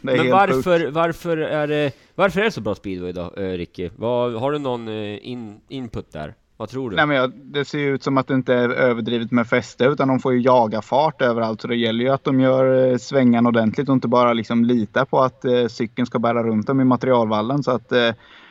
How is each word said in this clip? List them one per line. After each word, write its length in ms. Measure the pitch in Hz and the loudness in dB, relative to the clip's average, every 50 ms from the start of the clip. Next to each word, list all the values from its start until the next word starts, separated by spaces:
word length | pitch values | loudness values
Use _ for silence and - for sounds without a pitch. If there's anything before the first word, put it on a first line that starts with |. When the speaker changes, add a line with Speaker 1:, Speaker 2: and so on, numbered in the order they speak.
Speaker 1:
Det 100 | - 135 | -4 -2
är 60 | 127 | 0
Speaker 2:
Men 80 | - - | 2 2
Speaker 1:
helt 60 | - | 4
Speaker 2:
varför, 480 | 180 190 202 190 - 135 127 180 175 170 | 4 4 4 4 2 0 2 2 2 2
Speaker 1:
sjukt. 140 | 160 131 147 | 0 0 -2
Speaker 2:
varför 440 | 165 165 170 165 - - 170 165 | 0 0 -2 -2 -4 -6 -4 -4
är 300 | 156 156 - 147 151 147 | -2 -2 -2 -2 -2 -2
det, 240 | 147 151 147 147 135 - _ _ _ _ | -2 0 0 -2 -2 -4 _ _ _ _
varför 240 | - 190 202 160 190 | 0 0 0 0 0
är 60 | 220 | -2
det 60 | 220 | -2
så 100 | - - | -2 -4
bra 140 | 104 107 95 | -4 -4 -6
speedway 340 | - - 101 92 90 87 90 | -6 -6 -8 -8 -6 -8 -8
idag, 220 | 87 90 87 90 - | -6 -8 -8 -8 -8
eh, 40 | 98 98 92 92 | -6 -6 -4 -4
Ricky? 320 | 87 85 - _ - 90 87 107 | -6 -8 -8 _ -8 -10 -10 -8
Vad, 380 | - 107 117 123 120 123 120 117 | -6 -4 -2 0 0 0 -2 -2
har 180 | 110 127 139 | -4 -2 -2
du 80 | 147 147 | -2 -2
någon, 280 | 143 131 123 117 117 | -4 -4 -4 -4 -6
eh, 400 | 110 107 110 107 104 104 - - | -8 -8 -6 -8 -8 -10 -10 -12
in-, 320 | 123 123 123 113 104 104 110 _ | -12 -12 -12 -12 -14 -16 -18 _
input 440 | - 139 135 123 110 - - - _ | -14 -12 -12 -12 -10 -10 -12 -12 _
där? 220 | - 76 76 73 - _ _ _ _ | -12 -12 -12 -12 -14 _ _ _ _
Vad 120 | - 113 - | -14 -12 -10
tror 200 | - 135 131 117 | -8 -8 -8 -2
du? 60 | 98 | 0
Speaker 1:
Nej, 100 | 165 151 | 2 2
men 120 | 147 143 | 2 2
jag, 140 | 131 127 131 - | 0 0 -2 -4
det 300 | - 143 - 143 143 135 | -8 -16 -8 -6 -6 -6
ser 140 | - - 147 | -4 -4 -4
ju 160 | 143 139 139 | -2 -2 -2
ut 80 | 127 - | -2 -2
som 140 | 135 135 | -2 0
att 100 | 135 127 | 0 0
det 60 | - 139 | 0 -2
inte 200 | 131 123 127 123 | -2 0 0 0
är 160 | 123 123 120 | 2 0 0
överdrivet 600 | 127 139 135 123 117 117 110 120 120 117 117 113 | 0 2 2 2 0 0 -2 -4 -4 -4 -2 0
med 160 | 123 120 117 | 0 -2 0
fäste, 380 | 120 127 123 110 - - - 123 | 0 0 -2 -2 -4 -2 0 2
utan 220 | 135 147 147 139 | 2 2 2 0
de 120 | 135 131 123 | 0 0 0
får 140 | - 135 127 | 0 0 0
ju 80 | 123 | 2
jaga 400 | 120 127 127 123 113 107 110 107 | 4 4 4 4 2 2 -2 -6
fart 400 | - - 120 135 156 156 - - | -4 -2 0 0 0 0 0 0
överallt, 400 | 135 120 113 117 113 113 110 104 | 0 0 0 0 -2 -4 -4 -6
så 60 | - | -6
det 80 | 123 120 | -4 -2
gäller 280 | 117 117 113 110 117 123 | -2 -2 -2 0 0 0
ju 40 | 135 | 0
att 120 | 135 135 - | 0 0 0
de 160 | 151 135 131 | 0 2 2
gör, 520 | 131 131 131 131 131 131 131 131 131 131 | 4 4 4 4 2 4 4 4 4 2
eh, 60 | 127 | 2
svängan 500 | 120 - - 139 139 127 120 120 117 120 | -2 -2 -2 2 4 4 4 6 4 4
ordentligt 420 | 120 117 117 113 110 - - 139 135 | 4 4 2 2 0 0 -2 0 0
och 40 | 135 | 0
inte 120 | 127 - | 0 2
bara 260 | 117 120 123 123 120 117 | 2 4 4 4 4 2
liksom 320 | 113 104 - 120 117 117 | 0 -2 -2 0 2 2
lita 400 | 117 123 117 104 - - 117 135 | 2 2 0 0 -2 -2 -2 -2
på 160 | - - 143 | 0 2 2
att, 240 | 131 127 - - - | 2 0 0 -2 -2
eh, 220 | 127 123 123 120 | 0 2 2 0
cykeln 380 | 110 113 - 120 107 - - 123 | -2 -4 -6 -8 -6 -4 -6 -4
ska 140 | 120 - 120 | -4 -2 -2
bära 240 | 117 117 117 120 113 | 0 0 0 0 0
runt 240 | 113 110 107 107 | 0 0 -2 0
dem 140 | - 139 135 | 0 0 2
i 20 | 131 | 2
materialvallen, 800 | 127 123 117 123 131 127 120 113 107 110 107 107 117 139 147 131 | 2 2 2 2 2 2 2 2 2 0 -2 -2 -2 -2 -2 0
så 80 | 123 | -2
att, 200 | 127 113 - - | -2 -2 -2 0
eh, 200 | 131 123 120 117 113 - - - - - - - | 2 2 2 2 0 -2 -10 -20 -20 -20 -20 -20